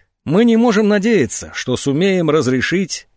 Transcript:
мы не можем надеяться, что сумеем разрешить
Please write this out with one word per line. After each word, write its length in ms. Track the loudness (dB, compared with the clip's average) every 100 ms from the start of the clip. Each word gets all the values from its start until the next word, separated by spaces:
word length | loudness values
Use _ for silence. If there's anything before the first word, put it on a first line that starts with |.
| _ _
мы 200 | -2 2
не 120 | 4 4
можем 300 | 2 2 2
надеяться, 640 | 2 2 0 0 -4 -10
что 240 | -10 -6 -4
сумеем 540 | -2 0 0 0 0
разрешить 800 | 0 0 -2 -2 -4 -4 -8 -14